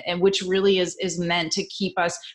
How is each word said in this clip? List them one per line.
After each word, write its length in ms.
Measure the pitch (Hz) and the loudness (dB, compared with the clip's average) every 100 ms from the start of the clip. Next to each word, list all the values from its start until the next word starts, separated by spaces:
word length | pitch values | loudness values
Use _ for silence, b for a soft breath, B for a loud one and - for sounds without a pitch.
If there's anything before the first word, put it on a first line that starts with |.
| - | -4
and 160 | 175 | 2
which 200 | 190 196 | 2 2
really 340 | 185 190 196 190 | 0 2 4 4
is, 180 | 170 - | 0 -2
is 180 | 185 170 | -4 -2
meant 320 | 170 175 160 | 0 0 0
to 120 | 196 - | -2 -4
keep 320 | - 190 185 | -4 -2 0
us 180 | 170 - B | -2 -4 B